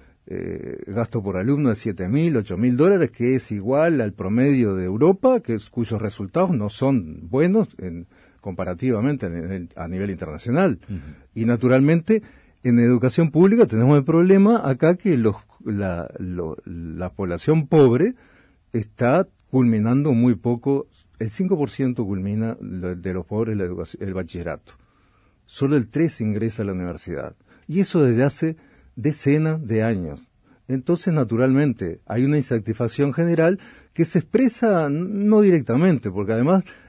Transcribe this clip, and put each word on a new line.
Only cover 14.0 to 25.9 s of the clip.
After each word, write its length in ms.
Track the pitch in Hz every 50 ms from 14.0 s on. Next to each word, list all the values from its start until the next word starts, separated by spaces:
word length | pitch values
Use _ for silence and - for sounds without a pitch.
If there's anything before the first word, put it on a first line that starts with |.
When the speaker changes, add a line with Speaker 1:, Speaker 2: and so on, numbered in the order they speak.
| 135
Speaker 1:
problema 640 | - 156 165 175 185 196 196 196 208 240 226 - 139
acá 260 | 135 - - 156 180
que 200 | 180 - 202 165 123
los, 200 | 113 110 98 - - _ _ - -
la, 480 | - 107 101 101 92 87 85 82 - - -
lo, 380 | 98 90 90 87 85 80 - - -
la 480 | - 90 85 82 82 80 82 90 90 -
población 540 | - 98 90 87 85 - - 156 160 147 -
pobre 480 | - 156 143 127 117 127 170 233 254 - _ _ _ _ _ _ _ _ _ _ -
está 540 | 117 104 - _ - 123 120 139 175 190 - _ _ _ _
culminando 600 | - 131 127 120 113 107 107 113 123 139 147 156 127
muy 220 | 113 120 123 117
poco, 520 | 92 - 120 120 117 - 139 139 139 - - _ _ _ _ _ -
el 100 | 117 110
cinco 280 | - - 190 185 196 156
por 120 | 143 120
ciento 340 | - - 139 127 123 123 113
culmina 520 | 95 101 95 92 101 104 107 110 113 113 -
lo, 360 | 98 98 92 92 87 90 90
de 180 | 87 85 95 92
los 120 | 92 85
pobres 300 | - 104 107 117 110 107
la 80 | 101 95
educación, 400 | 87 92 92 80 - - - 107
el 80 | 98 92
bachillerato. 580 | 92 90 80 - 87 85 85 76 - _ - - _ _ _ _ _ _ _ _ _ _ _ _ _ _
Solo 320 | _ - - 139 139 147 143
el 120 | 113
tres 300 | -